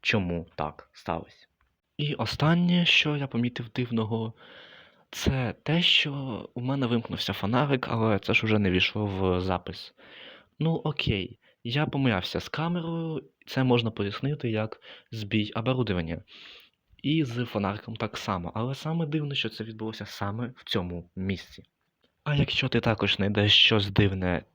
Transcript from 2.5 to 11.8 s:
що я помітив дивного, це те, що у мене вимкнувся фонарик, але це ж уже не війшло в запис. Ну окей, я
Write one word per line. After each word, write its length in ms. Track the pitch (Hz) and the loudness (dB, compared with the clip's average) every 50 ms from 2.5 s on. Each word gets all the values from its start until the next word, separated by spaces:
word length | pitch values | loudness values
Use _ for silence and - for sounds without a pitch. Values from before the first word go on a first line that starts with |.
| 170 175 175 175 175 175 175 | 6 6 4 4 4 4 4
що 320 | - - - - 151 147 143 | 4 4 4 4 2 0 -2
я 100 | 143 131 | -2 -2
помітив 420 | - 117 120 120 123 - 120 113 | 0 0 0 0 -2 -4 -10 -6
дивного, 640 | _ - 123 120 117 113 110 104 113 113 110 110 110 _ - - - - - - - - - - _ _ _ _ | _ -4 -4 -2 0 -2 0 0 -2 -2 -2 -4 -8 _ -20 -20 -20 -20 -20 -20 -20 -20 -20 -20 _ _ _ _
це 460 | - - - - 135 131 127 110 - - _ | -10 0 0 0 2 2 -2 -2 -4 -6 _
те, 180 | - 151 170 | 0 0 2
що 300 | 175 - - - - 151 139 143 135 131 113 95 - - _ | 4 4 4 4 2 2 -2 -4 -6 -6 -6 -8 -10 -10 _
у 80 | 120 | -4
мене 260 | 120 127 139 139 131 117 | -2 -2 0 0 2 2
вимкнувся 460 | 120 117 113 - - - - - 101 | 2 0 0 -2 -6 -6 -4 -4 -4
фонарик, 540 | - - 98 117 123 147 143 139 127 - - | -2 0 2 2 2 4 4 2 0 0 -2
але 300 | - 117 110 110 104 98 | 0 2 2 2 2 2
це 140 | - - 107 | 2 2 0
ж 120 | - - | 2 2
уже 140 | 110 107 107 | 4 2 4
не 120 | 101 95 | 4 4
війшло 340 | 90 92 - - - 110 107 | 4 4 2 2 0 -2 -2
в 360 | 104 95 95 95 92 90 90 | -2 0 0 2 2 2 2
запис. 520 | 90 92 92 87 - - 82 - - - _ _ - - - - - - - - - _ _ _ | 2 0 -2 -2 -2 -8 -12 -12 -14 -18 _ _ -20 -20 -20 -20 -20 -20 -20 -20 -20 _ _ _
Ну 160 | 151 165 165 | 0 0 0
окей, 640 | - - 151 147 - - - 117 98 90 - - _ _ _ _ _ _ | 0 -2 -4 -2 -2 0 0 0 0 -2 -6 -10 _ _ _ _ _ _
я 220 | 117 117 143 | -4 -2 0